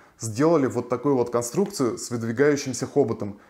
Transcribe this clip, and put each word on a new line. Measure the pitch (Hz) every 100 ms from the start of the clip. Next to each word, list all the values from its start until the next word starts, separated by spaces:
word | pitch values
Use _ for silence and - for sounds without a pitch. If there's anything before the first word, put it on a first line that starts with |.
| - -
сделали | 113 107 156 165 123
вот | 117 117
такую | 123 143 131
вот | 120
конструкцию | 120 120 180 196 - 120 92
с | -
выдвигающимся | 120 113 120 147 139 135 120 131
хоботом, | 143 117 110 104 98